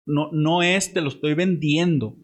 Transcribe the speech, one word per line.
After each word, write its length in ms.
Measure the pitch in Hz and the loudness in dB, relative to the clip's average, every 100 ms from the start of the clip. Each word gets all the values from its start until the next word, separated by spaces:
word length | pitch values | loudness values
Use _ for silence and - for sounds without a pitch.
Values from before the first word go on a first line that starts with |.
| - | -4
"No, 240 | 147 151 | -2 -2
no 300 | 156 151 175 | 0 0 2
es, 300 | 175 190 190 | 2 0 -2
te 80 | 185 | -4
lo 80 | 151 | -4
estoy 260 | 117 151 | -4 -2
vendiendo", 840 | 151 185 170 151 151 175 156 110 - | 0 0 0 0 2 2 0 -2 -8